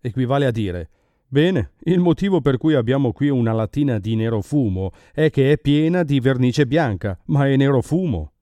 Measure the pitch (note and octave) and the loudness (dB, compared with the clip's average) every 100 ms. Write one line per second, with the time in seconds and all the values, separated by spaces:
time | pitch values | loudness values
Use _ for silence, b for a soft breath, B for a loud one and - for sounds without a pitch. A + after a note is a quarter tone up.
0 | B2 G#2+ B2+ C#3 C#3 A2+ G2+ F2 D#2+ _ | -8 -4 -2 0 0 -2 -4 -6 -10 _
1 | _ _ _ C3+ E3 F3+ G2+ _ - F3+ | _ _ _ 0 2 0 -4 _ -2 2
2 | F3 D#3+ G3 F#3 C#3 B2+ D#3 D3+ A#2 C3+ | 2 2 0 0 0 0 0 0 0 0
3 | C3+ G#2+ C#3+ C3+ A2+ A2+ A2 - D3 A2+ | 0 0 -2 0 0 0 -2 -2 -2 -2
4 | G2 A2 A2 A2+ G2 D3 A#2+ F#2 F#2+ b | -2 -2 -2 -4 -2 -2 -2 -2 -6 b
5 | b - D#3 - C3+ D3 C#3 D3 D#3+ F3+ | b -2 0 2 2 2 2 0 2 0
6 | E3 C#3 B2 B2+ B2+ A#2+ C3+ D3 D3 F#2+ | 0 0 0 2 0 2 0 2 0 -2
7 | G#2+ F#2 - C#3+ C#3 C3+ C#3 C3+ A2 D#3+ | -6 -8 -2 0 2 2 2 2 0 -2
8 | F#3 F#2+ D#2 _ | -2 -4 -8 _